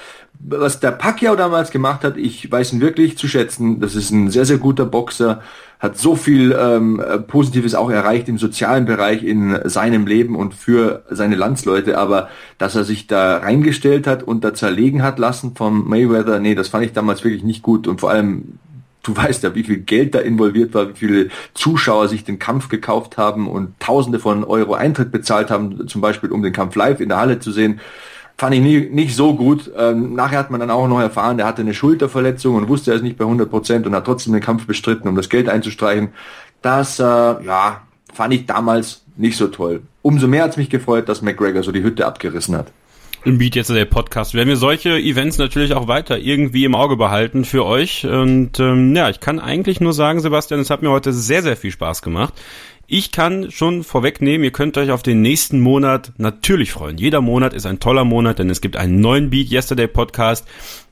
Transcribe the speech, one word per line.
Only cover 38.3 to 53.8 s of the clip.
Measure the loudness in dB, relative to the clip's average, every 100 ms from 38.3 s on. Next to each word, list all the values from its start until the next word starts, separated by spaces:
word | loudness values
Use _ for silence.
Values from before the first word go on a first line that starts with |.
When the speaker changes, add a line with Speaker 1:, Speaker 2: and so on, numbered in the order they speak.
Speaker 1:
ich | 0
damals | 0 -2 0 0 -2 -12 _ -2
nicht | -2 0
so | -2
toll. | -2 -4 -4 -10 _
Umso | 2 4 4
mehr | 4
hat's | 2 0
mich | -2
gefreut, | -2 0 0 0
dass | -4
McGregor | -4 0 0 0
so | -2
die | -2
Hütte | -2 0 -4
abgerissen | -4 -8 -6 -4 -4
hat. | -6 _ _ _ -18 -6
Speaker 2:
Im | 0 2
Beat | 2
Yesterday | 0 0 0
Podcast | 2 0 0 -6 -4
werden | 0 2
wir | 2
solche | 2 2 0 0
Events | 0 0 0 0
natürlich | 0 0 0
auch | 0 0
weiter | -2 -2 -4
irgendwie | 0 0 0 2
im | 4
Auge | 4 2 2
behalten | 2 2 0 -2
für | 0 0
euch. | 2 0 0 -4
Und, | -2 0 2 2 0 0
ähm, | 2 4 4 4
ja, | 2
ich | -2
kann | -4 -4
eigentlich | -4 -2 -2 0
nur | 0
sagen, | 2 0 0
Sebastian, | 0 -2 -2 -4
es | -2
hat | -2
mir | 2
heute | 0 0
sehr, | -2 0 0
sehr | 0 -4
viel | -6
Spaß | -6 -6 -6
gemacht. | -6 -4 -4 -6 -20 -20 -20 -20 -4
Ich | -4 -2
kann | -2 0 0 -6
schon | -2 -2 -2